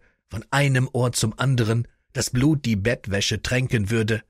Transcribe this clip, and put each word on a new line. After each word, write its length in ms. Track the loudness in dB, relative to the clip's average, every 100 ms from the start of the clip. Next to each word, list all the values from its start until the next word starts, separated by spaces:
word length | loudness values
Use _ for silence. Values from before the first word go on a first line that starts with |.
| _ _ _
von 160 | -14 -4
einem 380 | 0 2 2 0
Ohr 200 | 0 0
zum 240 | 0 -2 0
anderen, 480 | 0 2 2 0 -2 _ _
das 180 | -6 -2
Blut 340 | 2 2 2
die 100 | 0
Bettwäsche 640 | 0 0 -2 -4 -2 -2 -4
tränken 480 | -2 -2 0 0 0
würde, 340 | 0 0 -2